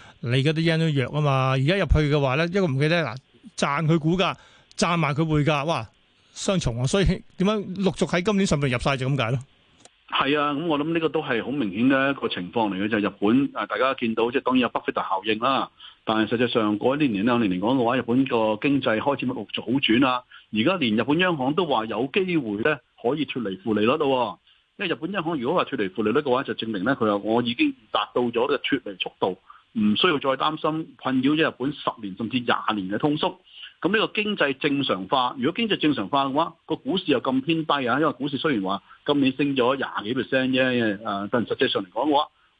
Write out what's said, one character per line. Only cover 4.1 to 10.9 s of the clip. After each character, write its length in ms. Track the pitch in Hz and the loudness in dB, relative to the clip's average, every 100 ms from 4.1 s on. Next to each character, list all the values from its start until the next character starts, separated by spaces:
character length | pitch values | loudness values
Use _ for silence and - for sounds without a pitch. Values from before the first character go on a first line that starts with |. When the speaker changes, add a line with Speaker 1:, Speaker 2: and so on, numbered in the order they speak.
| 180 | 2
Speaker 1:
價， 160 | 175 127 - - _ - | 0 -4 -12 -20 _ -2
賺 220 | 170 170 | 0 2
埋 160 | 147 | 0
佢 80 | 139 | 0
匯 220 | 160 151 143 | 0 2 2
價， 200 | 147 156 | 0 0
哇， 220 | 147 107 _ _ _ _ | -4 -6 _ _ _ _
雙 260 | - - 185 | -6 -2 0
重 200 | 143 117 | 0 -2
啊。 60 | 131 | 0
所 120 | 196 | 2
以 60 | 160 | 2
點 180 | 185 - - | 0 -4 -2
解 80 | 190 | 0
陸 500 | 214 185 185 190 - | 0 -4 -2 -2 0
續 120 | 170 | 0
喺 160 | 175 | 0
今 120 | 185 202 | 2 2
年 120 | 196 | 2
上 120 | 151 | 2
半 80 | 143 | 0
年 80 | 123 | 0
入 60 | |
晒 140 | 156 139 | 0 0
就 100 | 131 | 0
噉 80 | 139 | 0
解 140 | 113 | 0
咯。 100 | 117 - _ _ _ - _ - | -2 -6 _ _ _ -20 _ -6
Speaker 2:
係 300 | - 139 147 | -2 0 0
啊， 100 | 147 | 0
噉 120 | 143 170 | -2 0
我 140 | 143 | 0
諗 120 | 156 | 0